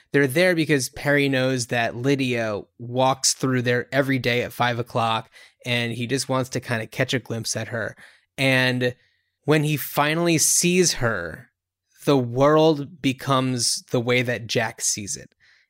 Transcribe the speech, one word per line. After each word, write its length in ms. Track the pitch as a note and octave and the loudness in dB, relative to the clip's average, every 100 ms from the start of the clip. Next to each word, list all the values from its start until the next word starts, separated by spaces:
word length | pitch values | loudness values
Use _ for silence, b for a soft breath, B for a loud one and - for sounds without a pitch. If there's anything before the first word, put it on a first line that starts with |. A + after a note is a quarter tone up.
| B | B
they're 140 | C#3+ C#3 | 2 2
there 260 | C#3 F3+ | 4 2
because 360 | E3+ D#3 C#3+ B2+ | 2 2 0 -2
Perry 380 | - D3 C#3+ C#3 | -4 0 2 2
knows 380 | C3+ C3 C3 A#2 | 2 0 -2 -2
that 280 | B2 A#2 A#2 | -2 -2 -2
Lydia 680 | C3+ C#3 C3 A#2+ A2 G2+ - - | 0 0 0 -2 -2 -6 -8 -16
walks 560 | A#2+ B2 C3 C3 - | -6 0 0 2 -2
through 300 | - C3 B2+ | 0 0 0
there 240 | A#2+ B2 - | 0 -2 0
every 280 | C3+ C3+ C3 | -2 0 0
day 240 | A#2+ A#2+ | 0 0
at 100 | A2 | -2
five 240 | - B2 A#2+ | -2 -2 -2
o'clock, 540 | A#2+ B2 A2+ A2 - B B B B2 | -4 -2 -2 -2 -6 B B B -4
and 260 | A#2+ A#2+ | -2 -2
he 120 | A2+ A#2 | -4 -4
just 240 | C3+ - | -4 -2
wants 200 | C3 B2+ | -2 -2
to 80 | B2+ | -6
kinda 260 | - A2+ A2 | -4 -6 -4
catch 300 | - B2+ B2+ | -4 -2 -4
a 40 | |
glimpse 360 | - A#2+ A2 A#2 | -6 -8 -6 -8
at 120 | A2 | -8
her. 260 | A#2 G2+ - B B B - | -8 -8 -10 B B B -2
And 580 | C3+ C3 B2+ B2+ B2 - _ _ _ _ - | 2 2 2 0 -2 -4 _ _ _ _ 2
when 180 | D#3 | 2
he 140 | D3+ D3 | 2 -2
finally 600 | - - D3 D#3+ E3+ D#3 | -4 -2 0 2 2 2
sees 560 | - - F3 F3+ E3+ | 2 2 2 4 2
her, 560 | - A#2+ G2+ E2+ - - _ _ _ _ _ - | 2 -2 -2 -6 -12 -18 _ _ _ _ _ 2
the 120 | C#3 | 2
world 840 | A#2+ B2 C#3+ D#3 D#3+ D3 C#3 - | 2 2 4 6 4 2 -4 -4
becomes 840 | C#3 B2+ - C3 C3 B2 A#2 - - | -4 -2 0 0 0 -2 -2 -4 -4
the 100 | B2+ | -2
way 220 | A#2+ B2 | 0 0
that 240 | B2 A2+ A2+ | 0 -4 -4
Jack 320 | B2 A2+ - | -2 -2 -4
sees 360 | - - G2 C2 | -6 -6 -6 -12
it. 160 | - _ b b b | -14 _ b b b